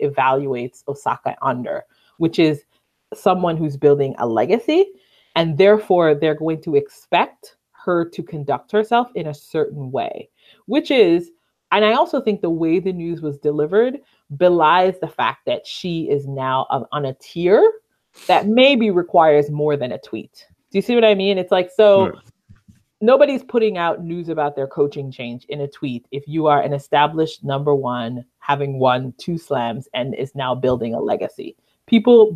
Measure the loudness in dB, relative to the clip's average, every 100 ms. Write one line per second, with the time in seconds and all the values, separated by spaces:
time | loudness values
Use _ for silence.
0 | -4 0 0 0 -2 -6 -8 _ -12 -8
1 | -6 -6 -8 -6 -4 -4 -6 -8 -10 _
2 | _ -4 -2 2 0 0 _ _ _ _
3 | -18 -4 -2 0 -2 -2 -6 2 2 4
4 | 0 -4 -2 0 0 0 0 0 0 -4
5 | _ _ _ -4 -2 4 4 4 2 2
6 | 4 2 0 -2 -4 -6 -2 -2 -2 -16
7 | -2 -2 -2 _ -20 _ _ _ -4 -2
8 | -2 -8 -12 -10 -6 -6 -2 -2 0 0
9 | -2 -8 -8 -12 -8 -4 -4 -6 -8 -6
10 | -6 -10 -18 _ _ _ -4 -2 0 4
11 | 4 4 -2 _ _ _ -2 2 2 2
12 | 0 -2 -2 -2 -2 -2 0 0 -2 -6
13 | -8 -8 -8 -4 -4 -2 0 0 0 -4
14 | _ _ -14 0 2 4 4 4 2 -2
15 | -10 -4 -4 -4 -6 -6 -8 -12 -8 -6
16 | -2 -4 -4 -8 -4 -4 -2 -6 -6 -6
17 | -6 -10 -14 -4 2 4 4 0 _ _
18 | _ _ 0 0 2 4 4 4 2 0
19 | 2 2 4 4 2 -2 -2 -2 -4 -8
20 | -10 -12 -12 _ _ _ _ -6 0 4
21 | 4 4 0 -2 0 0 0 4 6 6
22 | 4 -4 _ _ _ -20 _ _ _ -2
23 | 2 4 4 2 -2 0 0 0 -2 -4
24 | -6 -8 -6 -4 -4 -4 -6 -2 -2 -2
25 | -12 -10 -12 -12 -12 -10 -10 -8 -8 -8
26 | -10 -14 -8 -2 2 2 0 -6 -2 0
27 | 2 0 -4 -4 -6 -4 0 0 -2 -6
28 | -6 -10 -14 _ -4 -4 -4 0 0 0
29 | -4 -10 -8 -8 -6 -4 -4 -8 -10 -8
30 | -6 -6 -8 -6 -6 -2 -2 -2 -4 -6
31 | -4 -4 -6 -10 -18 -18 _ _ 0 2
32 | 6 6 6